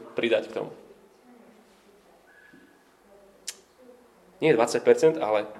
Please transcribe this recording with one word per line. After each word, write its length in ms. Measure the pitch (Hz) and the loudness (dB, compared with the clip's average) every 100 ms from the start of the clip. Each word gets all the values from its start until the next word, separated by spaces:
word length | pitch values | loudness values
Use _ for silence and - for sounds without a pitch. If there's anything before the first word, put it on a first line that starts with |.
| - | -12
pridať 400 | - 117 107 - | -6 -2 -2 -2
k 40 | 104 | -10
tomu. 120 | 104 - - - _ _ _ - - - _ _ _ _ _ _ _ - - - - _ _ _ 202 202 196 196 - - _ _ - - _ _ _ _ | -10 -14 -20 -20 _ _ _ -20 -20 -20 _ _ _ _ _ _ _ -20 -20 -20 -20 _ _ _ _ -20 -20 _ -20 -20 _ _ -20 -20 _ _ _ _
Nie 80 | 160 | 2
dvadsať 280 | 113 120 120 | 2 2 2
percent, 320 | 123 120 120 110 | 2 4 4 2
ale 320 | 107 107 104 | 0 -2 -4